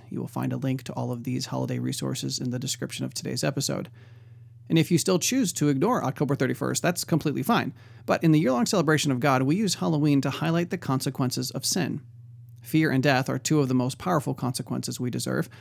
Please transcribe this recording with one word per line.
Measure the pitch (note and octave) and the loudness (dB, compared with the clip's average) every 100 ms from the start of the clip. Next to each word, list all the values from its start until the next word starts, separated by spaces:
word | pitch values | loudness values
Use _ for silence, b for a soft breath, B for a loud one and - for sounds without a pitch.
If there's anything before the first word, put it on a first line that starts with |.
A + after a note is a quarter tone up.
| - | -10
You | - | -8
will | A#2+ | -6
find | B2+ B2+ | -4 -4
a | B2+ | -2
link | C3+ C3 | -2 -4
to | - | -6
all | B2 B2 | -6 -4
of | A#2+ | -4
these | B2 B2+ - | -4 -6 -4
holiday | C3 B2+ B2 | -4 -2 -2
resources | B2+ B2+ C3+ C3 C3+ - | -4 -4 -4 -4 -6 -4
in | C3+ | -4
the | B2 | -4
description | - - - - C3 | -6 -6 -6 -6 -6
of | |
today's | - C#3 B2 | -6 -6 -2
episode. | D3 C#3 C#3 - - B B B B B B B - | -2 -2 -4 -4 -8 B B B B B B B 2
And | E3 | 2
if | - | 4
you | F3 | 2
still | - F3+ | 4 2
choose | - C4 F#3+ | 2 2 0
to | - D3 | 2 2
ignore | C3+ G3+ A#3+ | 2 2 2
October | C3 - C#3 C3+ | 0 -2 -2 0
thirty-first, | B2+ B2+ C3 B2 | 0 0 -2 0
that's | E3 F3 | 0 0
completely | - E3 D#3 C3 | 0 0 0 -2
fine. | C3+ G3+ - - B B - | 2 2 0 -6 B B -2
But | F#3 | 2
in | E3 | 6
the | D3+ | 6
year-long | G#3+ B3 A3+ | 4 2 2
celebration | G3 D3+ D#3 D3 | 2 4 2 2
of | B2 | 2
God, | C#3+ B2+ | 4 4
we | C3+ F#3 | 4 2
use | G3+ - | 0 0
Halloween | F3+ D3+ D3+ C#3 | 0 2 4 4
to | C3+ | 2
highlight | - D#3 E3+ F3 | -2 0 0 0
the | F3+ | -4
consequences | - C3+ C#3 C3 C3 - B2+ | -2 -2 -2 -2 -2 -2 -6
of | C3+ - | -4 -2
sin. | F#3+ C3 - - - - - - - | -2 -2 -4 -10 -20 -20 -20 -20 -20
Fear | - D#3 D#3 | -2 0 2
and | C3 | 2
death | C#3+ C3 C3 | 4 2 2
are | C3 | -2
two | - D#3 | 2 2
of | C3 | 4
the | |
most | B2+ B2+ - | 2 0 -2
powerful | F#3 D#3+ C#3+ | 0 0 0
consequences | C3 B2+ - A#2+ B2+ B2+ B2 | -4 -4 -4 -4 -6 -6 -4
we | B2 | -4
deserve, | B2+ B2+ C3 E3+ B | -4 -2 -2 -4 B